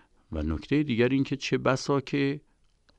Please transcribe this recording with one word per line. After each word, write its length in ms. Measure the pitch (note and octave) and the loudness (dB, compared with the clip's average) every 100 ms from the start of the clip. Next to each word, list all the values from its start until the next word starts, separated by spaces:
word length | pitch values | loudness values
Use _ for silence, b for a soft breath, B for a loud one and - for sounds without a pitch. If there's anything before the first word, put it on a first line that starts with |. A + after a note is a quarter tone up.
| B _ - | B _ -10
و 100 | D#2+ | -4
نکته 400 | D#2 D#2+ - C#3+ | -2 -2 0 0
دیگر 260 | D3 A2+ B2 | 2 2 4
این 160 | C3+ | 2
که 120 | C3+ C3+ | 0 -2
چه 220 | - C3 | -2 0
بسا 420 | C3 C3 - C#3 | 2 0 0 -2
که 400 | - C#3+ C#3 D3 - _ _ _ _ | 0 -2 -2 -4 -10 _ _ _ _